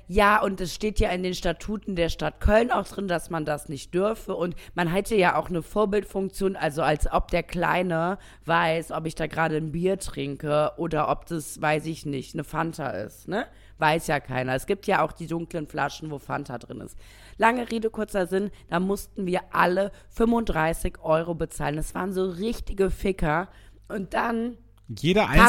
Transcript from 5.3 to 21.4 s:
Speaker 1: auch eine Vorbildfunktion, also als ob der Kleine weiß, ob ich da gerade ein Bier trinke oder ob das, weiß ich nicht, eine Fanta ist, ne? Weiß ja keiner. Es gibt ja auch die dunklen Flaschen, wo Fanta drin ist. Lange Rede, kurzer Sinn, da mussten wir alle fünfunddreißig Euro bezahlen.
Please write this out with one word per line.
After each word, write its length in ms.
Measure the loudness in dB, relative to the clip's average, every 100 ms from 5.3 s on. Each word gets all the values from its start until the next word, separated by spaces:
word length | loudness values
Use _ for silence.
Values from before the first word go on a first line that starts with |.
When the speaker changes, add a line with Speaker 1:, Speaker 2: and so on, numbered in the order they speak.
| 4
Speaker 1:
auch 120 | 0
eine 140 | -4
Vorbildfunktion, 920 | -2 0 2 0 -2 -4 -4 -2 -2
also 280 | 0 -2 0
als 280 | 2 2 2
ob 180 | 2 0
der 100 | -2
Kleine 760 | -2 -2 0 2 2 0 0 -4 -10 -10 0
weiß, 460 | 2 2 0 -2
ob 140 | -6 -6
ich 100 | -4
da 100 | -4
gerade 300 | 0 0 0
ein 160 | -2
Bier 260 | -2 0 0
trinke 720 | -4 -6 -6 -6 0 2 2 0
oder 340 | -2 0 0
ob 160 | -2 -4
das, 340 | -8 -8 -4
weiß 260 | 0 0 -2
ich 200 | -8 -6
nicht, 280 | -6 -6
eine 100 | -8
Fanta 460 | -6 -4 -4 -4 -6
ist, 360 | -6 -8 -12 -6
ne? 200 | -4 -4 -10 -20 0
Weiß 280 | 2 2 0
ja 100 | -2
keiner. 340 | -2 -4 -2
Es 120 | -2 -2
gibt 200 | -2 2
ja 140 | 2
auch 80 | 2
die 140 | -4 -8
dunklen 380 | -6 -6 -8 -6
Flaschen, 420 | -4 -4 -4 -10
wo 80 | -10
Fanta 400 | -6 -6 -6 -10
drin 220 | -12 -14
ist. 160 | -14 -16 -20 -20 -16 0
Lange 340 | 2 2 -2
Rede, 200 | -2 -2
kurzer 360 | -4 -2 -2 0
Sinn, 220 | 0 -2 -6 -4
da 80 | -2
mussten 460 | 0 -2 -6 -6 -2
wir 140 | -2 0
alle 400 | 2 4 2 -2 -6 -8
fünfunddreißig 880 | 0 2 4 2 2 2 0 -4 -4
Euro 320 | 2 2 2
bezahlen. 420 | -4